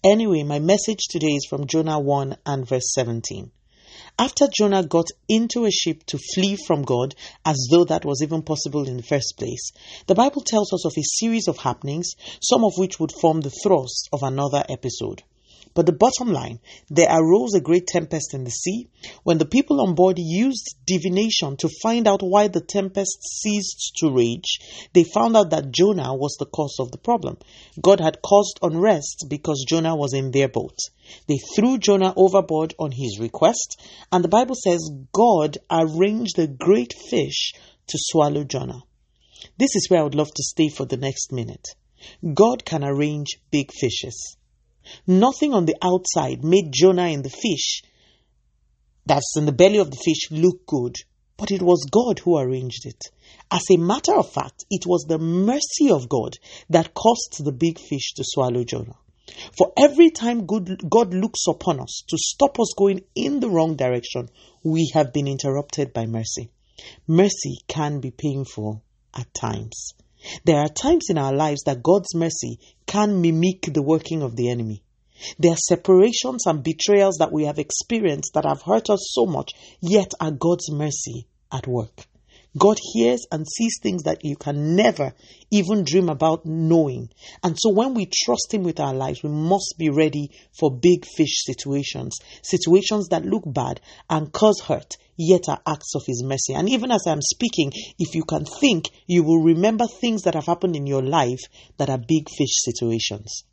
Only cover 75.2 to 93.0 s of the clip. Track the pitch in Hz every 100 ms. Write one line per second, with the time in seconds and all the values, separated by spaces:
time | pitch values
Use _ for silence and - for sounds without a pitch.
75.2 | - - 170 165 - 180 - 185 214 233
76.2 | 247 254 190 156 135 160 - 202 196 180
77.2 | 160 151 151 151 147 - - 233 202 147
78.2 | - 151 156 147 165 220 220 202 - -
79.2 | 214 139 - - - _ 170 202 190 -
80.2 | 160 139 165 175 - 151 151 - - 117
81.2 | - _ _ 131 131 123 107 - - _
82.2 | _ _ _ 139 190 214 - 226 233 247
83.2 | - 156 156 - 226 - 220 180 151 160
84.2 | 151 143 - 143 151 175 226 180 135 -
85.2 | _ - _ 208 175 214 156 170 180 143
86.2 | 160 160 160 160 160 165 147 123 117 _
87.2 | - - 180 156 226 202 262 240 185 -
88.2 | - 233 - 214 175 160 143 131 131 123
89.2 | 151 151 160 190 - - 160 143 156 147
90.2 | 143 - _ - 151 131 175 175 - -
91.2 | 147 - - 131 143 139 139 - 127 -
92.2 | - - - 180 - 185 190 214